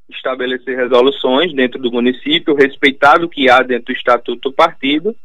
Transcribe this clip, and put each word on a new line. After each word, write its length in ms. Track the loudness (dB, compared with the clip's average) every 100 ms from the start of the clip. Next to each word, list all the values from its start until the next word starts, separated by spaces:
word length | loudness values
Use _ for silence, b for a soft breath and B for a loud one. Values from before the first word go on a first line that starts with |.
| -20
estabelecer 680 | -10 -6 -4 -6 -6 -6 -4
resoluções 800 | 2 4 4 0 0 0 0
dentro 260 | -2 -2 -2
do 120 | -4
município, 640 | 0 0 -2 -4 -4 0
respeitado 720 | 0 0 0 -2 2 4 4 0
o 20 |
que 200 | -2 4
há 140 | 4
dentro 240 | 2 -4 -6
do 100 | -6
estatuto 540 | 0 -2 -2 -8 -6
do 20 |
partido 640 | -2 -2 -2 -4 -4 -4 -8